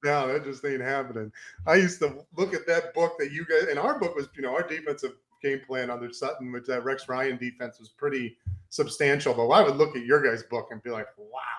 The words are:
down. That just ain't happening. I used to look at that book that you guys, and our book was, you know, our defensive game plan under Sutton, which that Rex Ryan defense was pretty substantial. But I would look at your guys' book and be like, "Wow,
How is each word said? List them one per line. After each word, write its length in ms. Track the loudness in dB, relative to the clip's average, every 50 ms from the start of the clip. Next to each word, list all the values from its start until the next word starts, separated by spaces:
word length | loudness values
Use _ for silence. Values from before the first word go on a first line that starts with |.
down. 260 | 0 2 2 2 2 0
That 100 | 0 -2 -2
just 200 | -4 -8 -6 -4
ain't 160 | -4 -2 -2
happening. 500 | -2 -2 -2 -2 -4 -4 -6 -8 -8 -8 -10 -16 -20 -20 -14 -4 2
I 80 | 6 6
used 220 | 6 6 4 2 0
to 240 | 0 0 0 -4 -16 _ -2
look 180 | -2 -2 0 0
at 120 | -4 0
that 280 | 2 2 2 0 -2 0
book 220 | 0 0 0 0 -2
that 120 | -4 -4
you 140 | -4 -6 -2
guys, 200 | 4 4 4 4 4
and 100 | 0 0
our 200 | 2 0 2 0
book 180 | -2 -2 -2
was, 120 | -4 -6 -8 -8
you 80 | -6
know, 120 | -4 -2 0
our 120 | -2 -2
defensive 460 | -2 -6 -6 -4 -4 -4 -4 -6 -8 -8 _ _ _ _ -6
game 180 | -4 -2 -2 -2 -6
plan 220 | -6 -4 -4 -2 -4
under 240 | -6 -8 -8 -10
Sutton, 400 | -8 -6 -6 -6 -6 -6 -8 -8
which 140 | -8 -8 -4
that 180 | -4 -4 -2 -2
Rex 240 | -2 -4 -4 -4 -6
Ryan 300 | -4 -2 -2 -2 -2 -4
defense 400 | -6 -8 -8 -8 -10 -10 -10 -16
was 100 | -20 -20
pretty 480 | _ -4 -4 -2 -2 -2 -4 -6 -8 _ -8 -8 -8 -10 -12 -10
substantial. 640 | -2 -2 -2 -2 0 2 4 4 4 2 2 0
But 160 | 2 2 4 6
I 140 | 8 8
would 140 | 8 6 6
look 200 | 4 4 2 2
at 80 | -4 2
your 160 | 4 4 6
guys' 200 | 6 2 0 0
book 260 | -4 -6 -6 -6 -6 -6
and 120 | -12 -12
be 80 | -8 -8
like, 160 | -8 -8 -8 -10 -14
"Wow, 240 | -20 -20 -14 -12 -10 -8 -8 -10